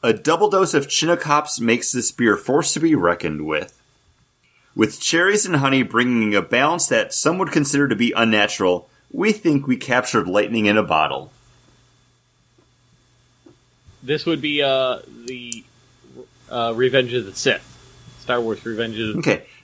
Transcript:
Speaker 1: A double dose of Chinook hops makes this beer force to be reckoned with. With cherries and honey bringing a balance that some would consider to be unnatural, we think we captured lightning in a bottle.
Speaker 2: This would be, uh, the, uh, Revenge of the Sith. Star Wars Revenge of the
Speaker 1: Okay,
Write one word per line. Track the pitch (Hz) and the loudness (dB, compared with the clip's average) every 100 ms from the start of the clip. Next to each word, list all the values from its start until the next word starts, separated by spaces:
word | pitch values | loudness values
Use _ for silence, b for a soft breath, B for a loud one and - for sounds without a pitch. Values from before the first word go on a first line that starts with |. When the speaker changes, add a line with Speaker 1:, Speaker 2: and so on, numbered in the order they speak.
Speaker 1:
A | 120 | 2
double | 107 143 170 208 | 0 2 2 2
dose | 190 190 | 2 2
of | 147 135 | 0 0
Chinook | - 156 170 | -2 0 0
hops | 147 147 147 - | 2 0 0 -2
makes | 113 120 - | 2 0 0
this | 127 - | 0 -2
beer | - 117 98 | 2 2 2
force | - 139 160 | 2 0 2
to | - | 0
be | 160 | 2
reckoned | 143 85 87 80 76 76 | 2 2 0 -4 -6 -4
with. | 76 - _ _ _ _ _ _ _ b b b - | -4 -6 _ _ _ _ _ _ _ b b b -2
With | 110 - | -2 0
cherries | - 165 185 208 190 | -2 0 2 2 0
and | 156 | 0
honey | 135 135 | 2 0
bringing | 113 113 123 120 107 101 | 0 0 0 0 2 0
a | |
balance | 85 120 143 175 - | 0 0 0 0 0
that | 117 104 | 0 0
some | - 151 180 | 0 0 0
would | 185 | -2
consider | 160 143 143 143 | 0 0 2 2
to | 107 | 2
be | 120 | 0
unnatural, | - 113 107 104 - 95 90 - b b | 2 2 2 0 0 0 0 -4 b b
we | - 202 | -2 0
think | 214 175 143 139 | 0 0 0 0
we | 123 | -4
captured | - 123 123 117 90 | 0 -2 0 -2 0
lightning | 95 - 113 107 | 0 0 0 2
in | 107 | 2
a | |
bottle. | 85 80 76 67 80 _ _ _ _ _ _ _ _ _ _ _ _ _ _ _ _ _ _ _ _ _ - _ _ _ - - | 2 0 0 -4 -12 _ _ _ _ _ _ _ _ _ _ _ _ _ _ _ _ _ _ _ _ _ -20 _ _ _ -20 -20
Speaker 2:
This | 131 151 - | -6 -4 -2
would | 160 | -4
be, | 151 147 | -2 -2
uh, | 139 135 131 123 - 117 120 | 0 0 -2 -4 -10 -14 -12
the, | 127 120 117 - _ _ _ 127 127 123 _ - | -10 -10 -10 -12 _ _ _ _ -20 -20 _ -10
uh, | 123 117 113 | -4 -2 2
Revenge | 127 131 123 | 2 2 0
of | 123 98 | -4 -6
the | 95 | -4
Sith. | 139 98 - - - - - - | -2 -2 -4 -20 -20 -20 -20 -20
Star | - 123 | -4 -4
Wars | 113 104 117 | -2 -6 -8
Revenge | 110 113 110 | -6 -6 -4
of | 110 | -6
the | 107 | -4
Speaker 1:
Okay, | 160 104 B B | -2 -2 B B